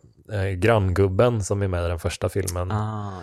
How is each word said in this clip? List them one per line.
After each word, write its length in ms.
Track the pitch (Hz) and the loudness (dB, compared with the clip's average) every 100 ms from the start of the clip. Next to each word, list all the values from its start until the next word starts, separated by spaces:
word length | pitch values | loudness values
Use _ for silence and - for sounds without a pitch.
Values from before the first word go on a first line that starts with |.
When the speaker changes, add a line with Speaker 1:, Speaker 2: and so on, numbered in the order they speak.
| - _ - 104 | -10 _ -10 -4
Speaker 1:
eh, 100 | 98 | -4
granngubben 960 | 92 104 113 95 92 98 95 120 117 | 0 4 4 4 4 2 4 2 2
som 180 | 95 101 | -2 -2
är 60 | 98 | 0
med 160 | 90 | -2
i 40 | 85 | -2
den 100 | 85 | -2
första 300 | 90 - 95 | -4 -4 -2
filmen. 440 | 101 92 90 90 | -2 -4 -4 -4
Speaker 2:
Ah, 400 | 104 107 107 101 95 | -2 -4 -6 -8 -10